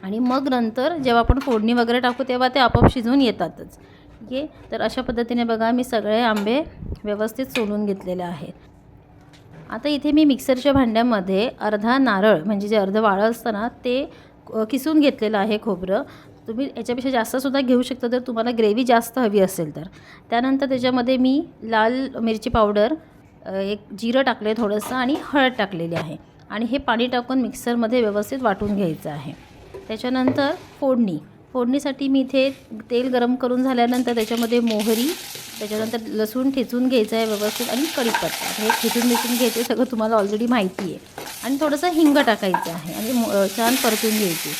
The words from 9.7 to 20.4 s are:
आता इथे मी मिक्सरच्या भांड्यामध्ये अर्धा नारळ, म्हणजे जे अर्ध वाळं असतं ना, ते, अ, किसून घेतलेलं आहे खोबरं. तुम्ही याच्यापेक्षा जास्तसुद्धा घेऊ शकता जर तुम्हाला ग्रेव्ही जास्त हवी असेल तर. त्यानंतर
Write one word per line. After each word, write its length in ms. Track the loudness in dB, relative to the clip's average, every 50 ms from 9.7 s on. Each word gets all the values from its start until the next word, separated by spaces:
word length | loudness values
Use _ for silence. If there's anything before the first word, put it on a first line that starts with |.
आता 180 | -12 -6 -4 -2
इथे 240 | -2 0 0 2 4
मी 120 | 6 6
मिक्सरच्या 480 | 6 4 2 2 0 0 2 2 2 4
भांड्यामध्ये 760 | 4 4 4 2 2 2 2 2 0 0 0 0 0 0 0 -4 -4
अर्धा 380 | -4 -2 -2 0 0 2 4 4
नारळ, 440 | 4 4 4 4 6 6 4 4 2
म्हणजे 220 | -2 -2 -2 -2 0
जे 80 | 2
अर्ध 200 | 2 2 2 0
वाळं 340 | 2 4 4 4 4 2 2
असतं 220 | 0 0 -4 -4 -4
ना, 160 | -4 -4 -6
ते, 420 | -8 -6 -4 -2 -2 -2 -4 -6 -10 -20 -20 -20 -20 -20 _ -8 -4
अ, 100 | -4 -2 -2
किसून 300 | -2 -4 -2 2 4 4
घेतलेलं 380 | 4 4 2 2 -2 0 0 0
आहे 200 | 0 0 0 -2 -2
खोबरं. 400 | -4 -4 -4 -2 -2 -2 -2 -2 -4 -14 -20 -20 -20 -20 -20 -12 -10
तुम्ही 200 | -6 -4 -6 -6 -6
याच्यापेक्षा 340 | -10 -6 -6 -6 -4 -2 -2
जास्तसुद्धा 500 | 0 0 -2 0 -2 -2 -2 0 0 0
घेऊ 220 | 2 2 2 2 2
शकता 260 | 0 -4 -6 -4 -2
जर 100 | -2 -2 -4
तुम्हाला 240 | -4 -4 -2 -2 -2
ग्रेव्ही 340 | 2 2 2 2 2 2 2
जास्त 340 | 4 4 4 2 0 -2 0
हवी 220 | 0 2 4 4
असेल 360 | 2 2 2 -4 -6 -6 -6
तर. 60 | -12 -14 -14 -16 -20 -20 -20 -20 -20 -10 -4
त्यानंतर 380 | -2 0